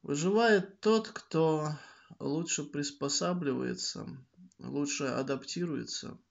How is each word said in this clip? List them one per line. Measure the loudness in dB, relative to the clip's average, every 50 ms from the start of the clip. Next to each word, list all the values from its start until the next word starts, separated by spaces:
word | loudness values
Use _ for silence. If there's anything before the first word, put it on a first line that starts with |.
Выживает | -2 -2 -2 2 2 4 4 6 6 8 6 6 4 0 -12 _
тот, | 4 4 4 4 2 -2
кто | -10 -14 -10 _ 2 4 4 4 4 2 0 -2 -4 -6 -10 -18 -20 -20 -20 _ -16 _
лучше | -4 -2 -2 -2 -2 -2 -2 -4 -4
приспосабливается, | -4 -4 -4 -4 -4 -4 -4 -2 -2 0 0 0 0 0 0 0 0 0 0 0 -2 -4 -4 -6 -6 -6 -8 -10 -10 -12 -14 -16 _ _ -20 -20 -20 _ _
лучше | -12 -6 -2 -2 -2 -2 -2 -2 -2
адаптируется. | -2 -2 -2 -2 -2 -2 -4 -4 -6 -4 -4 -2 -2 -2 -4 -6 -6 -8 -8 -10 -10 -14 -14 _ _